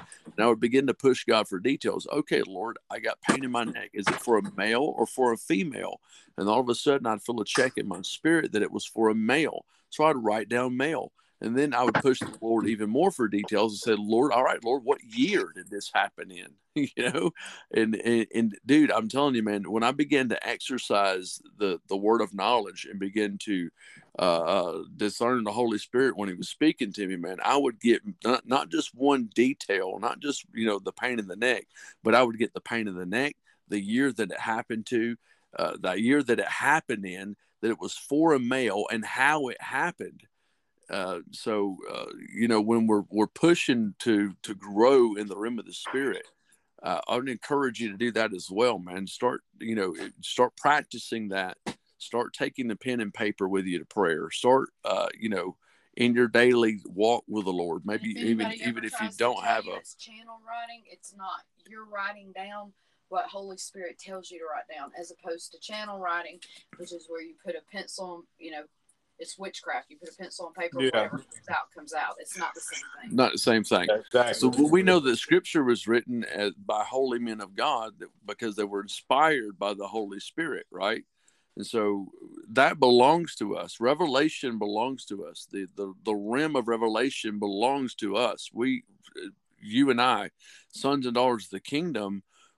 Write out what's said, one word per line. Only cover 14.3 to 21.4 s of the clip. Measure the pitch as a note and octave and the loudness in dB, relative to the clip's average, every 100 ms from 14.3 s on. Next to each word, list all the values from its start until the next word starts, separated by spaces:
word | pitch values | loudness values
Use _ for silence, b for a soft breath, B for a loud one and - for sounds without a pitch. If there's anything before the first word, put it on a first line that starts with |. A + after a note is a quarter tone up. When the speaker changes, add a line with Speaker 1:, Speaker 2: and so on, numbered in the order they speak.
Speaker 1:
all | A#2 | 4
right, | D3 F#3 | 4 2
Lord, | A#2 C3+ A#2 | 0 0 0
what | C#3 | -2
year | B2 A2+ D#3+ F#3 E2+ | -4 0 2 2 0
did | F#2+ F#2 | -8 -10
this | G2+ - | -10 -2
happen | G#2 G2+ - F#2 | 0 0 -4 -14
in?" | F2+ F#2 | -14 -18
<laughs> | C#2+ _ | _ _
You | D#3 C3+ - | -2 -2 0
know? | B2 D3+ F3+ B B B B - | -2 0 0 B B B B 0
And, | A2 G#2+ | 2 2
and, | A#2 A#2 G#2+ | 2 2 2
and | A2+ A2+ G2 A2+ | 0 0 -2 4
dude, | D3+ D3 | 6 6
I'm | A2 A2+ | 2 0
telling | C3 C#3+ A#2+ | 0 2 2
you, | |
man, | G#2 G2+ F2+ | 0 -2 -2
when | A2 | 0
I | A#2 | 2
began | C#3+ D3 D3 B2 | 2 2 2 2
to | G#2 A2 | -2 -4
exercise | A#2+ - B2+ - G#2 G2 F#2 F#2 - | -6 -6 -6 0 2 2 0 -6 -14